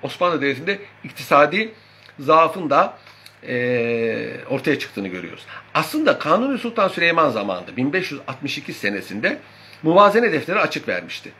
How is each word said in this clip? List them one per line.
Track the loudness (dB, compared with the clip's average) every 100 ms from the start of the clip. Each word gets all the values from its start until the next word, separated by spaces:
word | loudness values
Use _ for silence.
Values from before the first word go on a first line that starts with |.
Osmanlı | -8 -2 0 0
Devleti'nde | -2 -2 -4 -6 -8 -18
iktisadi | -18 -16 4 6 6 2 -4 -8 _ _ -20 -14
zaafın | 2 4 4 0 0
da, | 2 2 -2 -20 -20 -20 _ -6
e, | -4 0 0 0 0 -2 -2 -6 -10 -6
ortaya | -4 0 -2
çıktığını | -2 -8 -8
görüyoruz. | -8 -10 -14 -18 -18 -6
Aslında | -4 -4 0 2 2
Kanuni | 2 2 2 -2
Sultan | -4 0 0
Süleyman | 2 2 4 2
zamanında | 0 -2 -4 -6 -4
bin | -2
beş | -2 -4
yüz | -8 -12
altmış | -10 -8 -8
iki | -10
senesinde | -6 -4 -4 -8 -4 -2 -4 -12 -20 -20 -6
muvazene | 4 6 8 6 2
defteri | 0 -2 0
açık | 0 -2 -4
vermişti. | -6 -6 -14 -16 -20